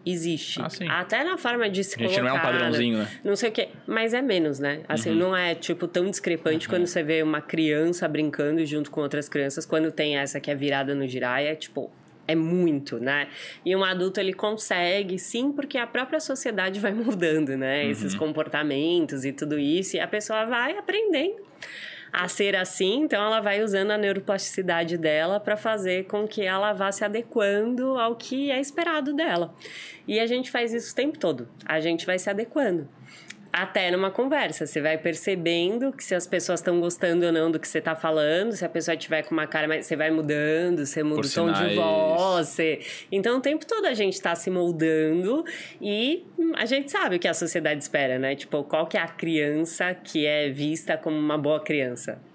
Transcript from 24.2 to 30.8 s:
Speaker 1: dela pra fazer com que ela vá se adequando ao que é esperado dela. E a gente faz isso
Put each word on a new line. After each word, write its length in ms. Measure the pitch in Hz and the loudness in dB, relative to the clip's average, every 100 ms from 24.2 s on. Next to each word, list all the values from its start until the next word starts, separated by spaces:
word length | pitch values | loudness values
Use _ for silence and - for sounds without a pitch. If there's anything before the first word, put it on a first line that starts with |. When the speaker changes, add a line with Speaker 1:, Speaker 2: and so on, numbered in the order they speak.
| 196 196 - - 185 170 170 170 | -2 -2 -2 -4 0 0 0 0
Speaker 1:
dela 420 | 156 151 165 208 | 2 4 2 0
pra 180 | 208 214 | 0 -2
fazer 480 | 226 214 185 185 190 | 0 0 0 0 0
com 200 | 208 214 | -2 -2
que 140 | 214 | -2
ela 300 | 190 190 208 | 0 2 0
vá 180 | 196 196 | 2 0
se 140 | 196 | 0
adequando 960 | 208 220 233 233 202 202 220 254 262 254 | -2 -2 -2 2 4 4 2 0 0 2
ao 180 | 226 233 | 0 -2
que 340 | - 262 285 | -4 -4 0
é 80 | 262 | 0
esperado 540 | 277 - 339 311 277 | -2 -2 0 0 -2
dela. 420 | 285 320 175 165 - - - - - - | 0 0 0 -2 -8 -18 -16 -16 -14 -2
E 100 | 208 | 0
a 80 | 226 | 2
gente 240 | 247 254 | 0 -2
faz 220 | 247 233 | -2 -2
isso 200 | 233 | -2